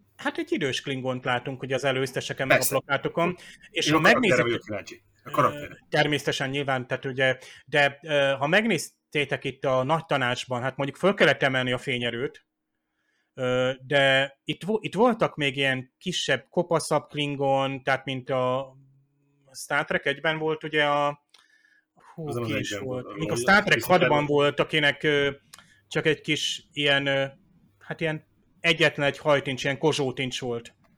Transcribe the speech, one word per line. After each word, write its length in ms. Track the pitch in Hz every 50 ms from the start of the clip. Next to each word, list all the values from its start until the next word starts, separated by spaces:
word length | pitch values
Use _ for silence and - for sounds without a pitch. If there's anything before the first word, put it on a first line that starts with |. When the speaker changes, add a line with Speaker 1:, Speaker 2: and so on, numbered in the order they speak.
| _ _ _
Speaker 1:
hát 220 | - - - - -
egy 140 | 330 -
idős 300 | 339 240 156 135 113 -
Klingont 440 | - 147 135 131 123 131 127 127 -
látunk 360 | 131 123 120 - 143 135 123
ugye 140 | - 127 135
az 80 | 127 135
előzteseken, 640 | 139 131 131 135 131 - 139 - - 143 - 139 131
meg 80 | 135
a 40 | 127
Speaker 2:
Persze. 160 | 127 - 139
Speaker 1:
plakátokon. 600 | 131 - - 139 135 - 151 - 170 170 180 175 - - - - - - -
És 160 | - 165 151
Speaker 2:
Én 80 | 147 151
Speaker 1:
ha 40 | 160
Speaker 2:
a 40 |
karakterre 180 | 156 196 240 254
Speaker 1:
megnézzük 260 | 247 196 127 123 120
Speaker 2:
vagyok 160 | 120 117 104 -
kíváncsi. 380 | 104 104 98 85 - - - _ _ _ _ -
A 60 | 117
karakterre. 380 | - 151 135 113 104 147 147 - - -
Speaker 1:
Ö, 60 | _ _
természetesen, 600 | - 151 151 151 147 139 - 165 139 - 143 131
nyilván, 380 | 135 143 139 131 135 127 123 -
tehát 180 | 135 127 -
ugye, 320 | 139 131 131 135 131 127 - - - - - -
de, 340 | - 147 147 143 139 127 -
ö, 320 | - 160 151 143 139 139 139 123
ha 100 | 139 147
megnéztétek 960 | 175 208 214 233 190 151 - - - _ _ _ - 151 143 - 143 131 -
itt 220 | 139 131 - -
a 180 | 139 131 131 127
nagy 220 | 135 160 160 -
tanácsban, 560 | - 151 139 127 123 123 - - - 127 120
hát 160 | 123 131 - -
mondjuk 200 | 139 139 131 -
föl 160 | - 185 202
kellett 300 | 208 190 156 135 - 147
emelni 280 | 139 131 131 127 127
a 60 | 123 120
fényerőt, 680 | - 143 127 120 120 120 117 117 131 156 - - _ _ _ _ _ _ _ _ _ _ _ _ _ _ _ _ _ _ _
ö, 380 | - 127 127 127 127 127 127 131 131 131 127
de 480 | 147 143 139 135 135 135 135 139 - _ _
itt 200 | - 151 - -
vo-, 160 | 180 220 -
itt 120 | - 156 -
voltak 420 | 175 233 254 220 226 165 147 -
még 200 | - 147 139 131
ilyen 380 | 139 139 135 131 131 127 - _ _
kisebb, 480 | - 185 170 - - - 139 - - _
kopaszabb 580 | - 180 170 - 170 160 160 - 160 147 - -
Klingon, 760 | - 147 147 143 143 135 139 135 135 135 135 135 139 135 -
tehát 220 | - 135 131 -
mint 240 | 139 131 131 123 -
a 460 | 135 127 127 127 127 131 135 131 - - - _ _ _ _ _ _ _ _ _ _ _ _ _
Star 340 | - - - - 147 143 156
Trek 200 | - 185 175 -
egyben 320 | 147 139 143 143 160 156 156
volt 260 | 156 156 156 151 -
ugye 220 | 156 151 151 147
a, 380 | 147 143 147 143 143 147 - _ _ _ _ _ _ _ _ _ _ _ _ _ _ _ _ _ - -
hú, 140 | - 160 147
Speaker 2:
Az 80 | 127
nem 80 | 120 117
Speaker 1:
ki 100 | 107 110
Speaker 2:
az 60 | 107
Speaker 1:
is 120 | 104 -
Speaker 2:
egyben 160 | 101 101 101 101
Speaker 1:
volt? 160 | - - -
Speaker 2:
volt, 140 | - - 101
Speaker 1:
Mondjuk 140 | - -
a 20 | -
Speaker 2:
az 80 | -
Speaker 1:
Star 180 | 185 190 196 208
Trek 120 | 202 -
Speaker 2:
Christopher 280 | 156 - - - 180 180
Speaker 1:
hatban 180 | - - 151 147 147
Speaker 2:
Nolan. 20 | 143 147
Speaker 1:
volt, 240 | 143 143 147 139 -
akinek, 440 | 151 - - 156 147 143 139 - -
ö, 260 | 156 147 143 143 143 139 - _ _ - - - _ _ _ _ _
csak 180 | - 156 156
egy 160 | 160 147 -
kis 460 | - - 151 143 - - - - - _
ilyen, 340 | _ 147 147 143 139 139 143
ö, 200 | 139 139 135 135 135 139 - _ _ _ _ _ _ _ _
hát 220 | - - 156 -
ilyen 260 | 165 160 156 156 - _ _ _ _ _ _ _
egyetlen 480 | - 170 170 156 165 147 - - 147 139
egy 100 | 135 -
hajtincs, 460 | - 156 143 139 - 143 135 123 -
ilyen 140 | 143 135 127
kozsótincs 640 | - 156 135 - 143 127 - - 135 127 123 -
volt. 320 | - 123 117 117 117 - - _ _ _ _